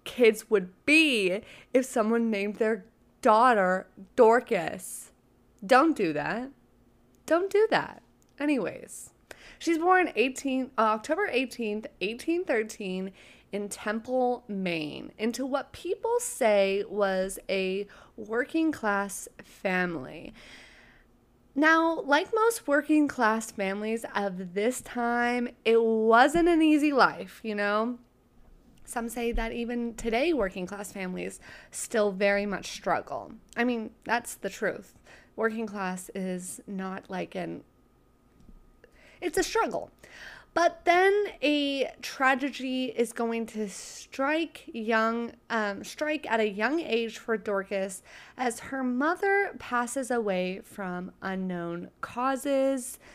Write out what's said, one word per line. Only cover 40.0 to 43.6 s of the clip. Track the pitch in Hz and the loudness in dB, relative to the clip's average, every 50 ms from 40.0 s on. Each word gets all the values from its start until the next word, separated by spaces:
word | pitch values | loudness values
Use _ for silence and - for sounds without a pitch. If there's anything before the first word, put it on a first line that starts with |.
| - - - - - - - - - _ _ | -20 -20 -20 -20 -18 -18 -20 -20 -20 _ _
But | 339 339 339 339 - - | 2 2 2 2 0 2
then | - 339 359 370 392 392 415 415 392 - - - | 4 6 6 6 6 4 4 2 0 -4 -2 0
a | 294 302 294 285 277 277 277 254 - - - | 2 2 2 0 0 0 -2 -2 -4 -4 -10
tragedy | - - - - 277 262 277 254 269 285 233 - 254 269 254 254 254 | -14 -14 -4 0 2 2 4 2 0 -4 -6 -6 -6 -4 -4 -2 -4
is | 254 - - 240 226 | -4 0 -2 -2 -2
going | - - 233 233 233 233 226 220 | 0 -4 -4 -2 -2 -4 -6 -6
to | - 214 | -6 -6